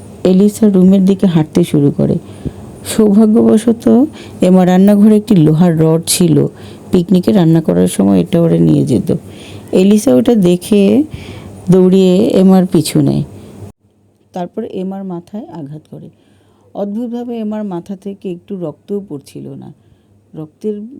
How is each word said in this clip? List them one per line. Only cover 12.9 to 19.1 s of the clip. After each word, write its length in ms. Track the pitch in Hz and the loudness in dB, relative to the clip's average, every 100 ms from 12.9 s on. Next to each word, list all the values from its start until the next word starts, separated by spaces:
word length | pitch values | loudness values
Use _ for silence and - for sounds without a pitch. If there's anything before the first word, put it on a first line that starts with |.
| 156 | 0
নেয়। 220 | 143 139 147 - - - - - _ _ _ _ _ | 0 -2 -6 -12 -20 -20 -20 -20 _ _ _ _ _
তারপর 320 | 185 180 - | -12 -12 -10
এমার 400 | 220 - 185 196 | -12 -10 -10 -10
মাথায় 420 | 190 175 170 208 294 | -12 -12 -14 -16 -16
আঘাত 360 | 170 143 151 _ | -16 -16 -18 _
করে। 200 | 147 - _ _ _ _ _ _ | -20 -20 _ _ _ _ _ _
অদ্ভুতভাবে 640 | - 202 208 240 240 240 233 | -12 -10 -8 -10 -10 -10 -10
এমার 260 | 214 214 | -8 -8
মাথা 320 | 208 175 175 190 | -8 -10 -12 -14
থেকে 360 | 202 196 190 | -14 -14 -12
একটু 240 | 175 _ 202 | -14 _ -10
রক্তও 460 | 165 147 _ 202 | -10 -12 _ -10
পড়ছিল 400 | 196 | -10